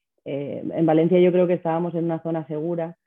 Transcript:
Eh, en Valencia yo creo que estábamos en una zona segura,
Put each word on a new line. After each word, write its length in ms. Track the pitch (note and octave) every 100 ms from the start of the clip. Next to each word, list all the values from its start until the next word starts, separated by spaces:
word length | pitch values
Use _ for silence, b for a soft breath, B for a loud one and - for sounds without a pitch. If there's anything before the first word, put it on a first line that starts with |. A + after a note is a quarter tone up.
| _ _
Eh, 400 | - C#3 C#3 - -
en 180 | D#3+ D#3+
Valencia 340 | D#3+ E3 F3+
yo 100 | F3+
creo 160 | F3+ F3+
que 80 |
estábamos 400 | F3 E3 E3 F3
en 120 | E3+ E3
una 140 | D#3+
zona 240 | E3 E3 D3+
segura, 500 | D3+ E3+ E3+ E3 -